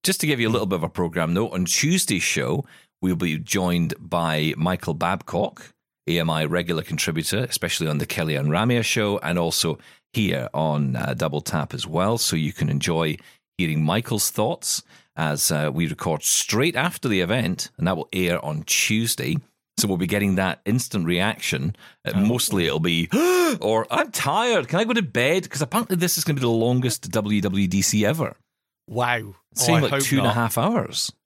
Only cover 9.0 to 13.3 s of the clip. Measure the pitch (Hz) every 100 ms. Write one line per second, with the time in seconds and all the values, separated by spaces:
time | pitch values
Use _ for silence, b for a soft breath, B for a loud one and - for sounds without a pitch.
9 | 104 101 - 87 82 - 85 73 B B
10 | _ 117 98 80 60 71 78 76 69 64
11 | - 65 78 73 - 80 69 67 - 82
12 | 98 117 - 80 73 - 76 71 78 80
13 | 80 76 B